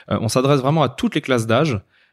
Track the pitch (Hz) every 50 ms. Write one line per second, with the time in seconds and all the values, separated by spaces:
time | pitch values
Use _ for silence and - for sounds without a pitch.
0 | - - 104 - - 113 - 131 127 135 147 135 123 139 151 165 143 120 127 -
1 | - 226 - 160 - - 127 120 113 113 113 127 160 160 120 98 - _ _ _
2 | _ _